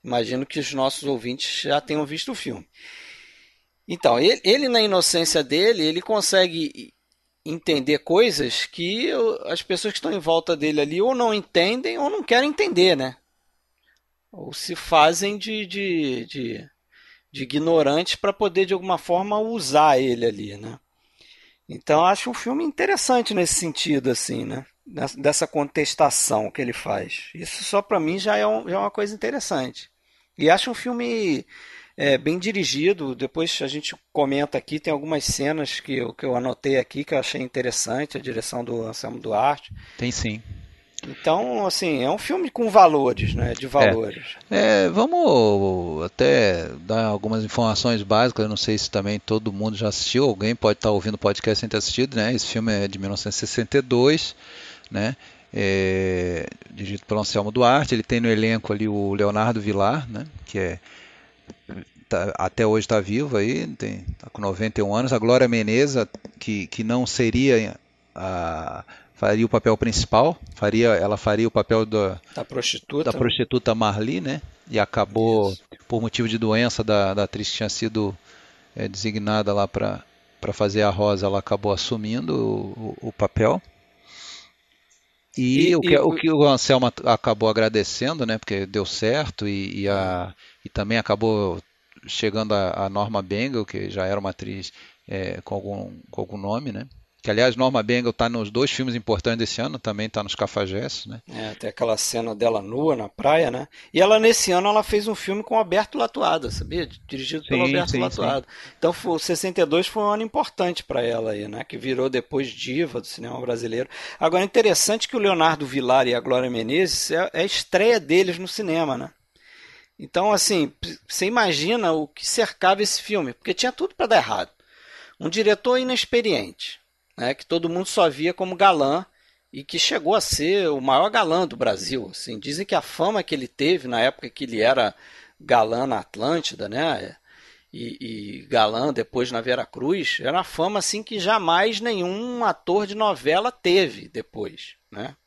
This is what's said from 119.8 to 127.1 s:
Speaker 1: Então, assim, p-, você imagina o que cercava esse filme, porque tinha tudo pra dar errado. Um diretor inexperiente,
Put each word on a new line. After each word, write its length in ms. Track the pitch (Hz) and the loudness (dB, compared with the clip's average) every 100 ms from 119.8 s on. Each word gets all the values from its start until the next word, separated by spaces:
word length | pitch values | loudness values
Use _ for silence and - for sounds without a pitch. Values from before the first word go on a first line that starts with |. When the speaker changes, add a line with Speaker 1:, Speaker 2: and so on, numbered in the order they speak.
| _ - | _ -20
Speaker 1:
Então, 360 | 147 175 202 | -4 0 2
assim, 360 | 208 - 190 143 _ | 2 2 2 0 _
p-, 180 | - - - | -12 -12 -10
você 200 | - 185 | -4 0
imagina 680 | 240 202 143 165 240 185 | 2 2 0 0 0 2
o 160 | 160 151 | 0 -2
que 180 | - - | -6 -4
cercava 560 | - 214 - 185 196 | 0 -2 2 2 4
esse 180 | 208 - | 0 -2
filme, 320 | - 208 135 | -2 -2 -2
porque 220 | - - | -6 -6
tinha 160 | - 254 | -2 -2
tudo 240 | - 381 | -2 -8
pra 120 | - 349 | -4 4
dar 100 | 180 | 4
errado. 340 | 113 107 - _ _ _ - - - _ | 4 -4 -4 _ _ _ -20 -20 -20 _
Um 80 | 175 | -4
diretor 500 | 190 214 208 254 254 | 2 2 2 2 2
inexperiente, 1000 | 254 254 - 240 226 143 95 - - - _ _ _ | 2 -2 0 0 2 0 -2 -12 -14 -14 _ _ _